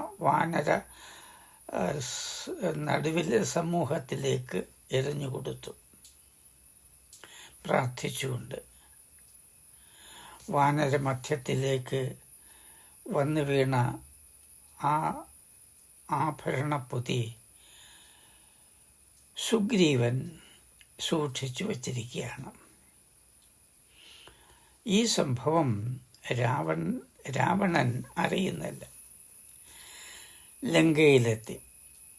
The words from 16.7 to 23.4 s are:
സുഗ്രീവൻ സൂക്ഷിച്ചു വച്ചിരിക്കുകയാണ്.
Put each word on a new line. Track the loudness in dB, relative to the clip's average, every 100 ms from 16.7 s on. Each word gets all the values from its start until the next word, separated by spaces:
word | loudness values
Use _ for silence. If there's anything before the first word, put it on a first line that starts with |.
| -2 -4 -4 -2 -2 -2 -8 -20 -20 -20 -20 -20 -20 -20 -20 -20 -20 _ -20 -20 -20 -20 _ -20 -20 -18 -8
സുഗ്രീവൻ | 0 2 4 4 4 4 2 0 -4 -12 -20 -20 -20 -20 -20 -8 -2
സൂക്ഷിച്ചു | 0 -2 -4 -6 -4 -6
വച്ചിരിക്കുകയാണ്. | -6 -6 -6 -6 -8 -8 -10 -14 -18 -20 -20 _ _ _ _ _ _